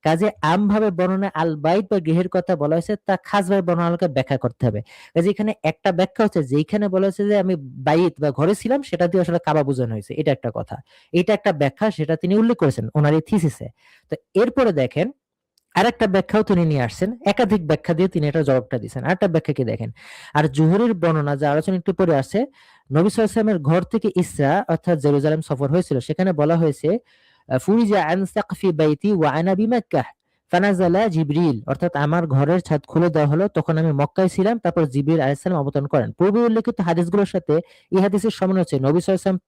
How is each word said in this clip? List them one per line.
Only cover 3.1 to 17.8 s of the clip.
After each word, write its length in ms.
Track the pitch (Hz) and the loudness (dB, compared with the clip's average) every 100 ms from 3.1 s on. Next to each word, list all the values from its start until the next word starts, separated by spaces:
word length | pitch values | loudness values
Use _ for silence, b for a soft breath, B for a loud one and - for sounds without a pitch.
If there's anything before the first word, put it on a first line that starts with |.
| 190 | -4
খাসভাবে 400 | - 202 180 196 175 | 0 -2 2 0 2
বর্ণনা 200 | 170 170 | 0 0
আলোকে 200 | 170 180 | 0 -2
ব্যাখ্যা 300 | 131 131 135 | -2 -2 -2
করতে 240 | 120 - 123 | -2 -2 -2
হবে। 140 | 107 - B B | -2 -10 B B
কাজে 140 | 165 170 | -2 0
এখানে 220 | 202 214 - | 0 -2 -2
একটা 260 | 156 - 196 | -4 -2 -2
ব্যাখ্যা 300 | 175 190 - | 0 -2 0
হচ্ছে, 180 | 214 180 | 0 0
যেইখানে 420 | 135 143 156 208 208 | 0 -2 0 -2 0
বলা 160 | 185 196 | 0 0
হয়েছে 160 | 185 202 | -2 0
যে 80 | 208 | 2
আমি 180 | 185 175 135 135 135 | 2 -2 -6 -4 0
বাইত 260 | 160 180 - | 2 2 0
বা 100 | 147 | -4
ঘরে 220 | 135 160 202 | 0 0 0
ছিলাম, 240 | 220 269 | 0 -2
সেটা 240 | 277 170 175 | -2 -2 0
দিয়ে 140 | 185 | 2
আসলে 160 | 175 170 | 0 0
কাবা 220 | 160 156 | 0 0
বোঝানো 300 | 139 131 120 110 | 0 -2 -4 -6
হয়েছে, 160 | 98 | -8
এটা 180 | - 156 | -4 -2
একটা 180 | 131 120 110 | -2 -4 -8
কথা। 200 | 110 - - b b | -10 -12 -16 b b
এটা 180 | 170 175 | -2 0
একটা 180 | 208 - | 0 0
ব্যাখ্যা, 340 | 156 139 - 220 | 0 0 0 -4
সেটা 220 | 180 151 160 | -2 -2 -2
তিনি 180 | 180 208 | 0 2
উল্লেখ 160 | 226 240 | 2 2
করেছেন 280 | 147 127 113 151 | 0 0 -4 0
ওনার 180 | 147 | 2
এই 100 | 156 156 | 2 2
থিসিসে। 380 | 214 160 - 117 _ b b b | 0 0 -4 -16 _ b b b
তো 20 | - _ 185 | -12 _ 0
এরপরে 300 | 247 247 240 | 2 2 0
দেখেন, 340 | 156 127 147 208 - _ _ _ _ _ - | 2 0 0 -4 -4 _ _ _ _ _ 0
আরেকটা 300 | 214 233 214 | 0 2 0
ব্যাখ্যাও 360 | 190 185 214 | 0 0 0
তিনি 200 | 214 190 165 | 2 2 2
নিয়ে 180 | 143 120 | 0 -2
আসছেন, 220 | - 190 240 262 | -2 -4 -2 -2
একাধিক 360 | 202 226 208 156 | 0 2 0 0
ব্যাখ্যা 260 | 156 | -2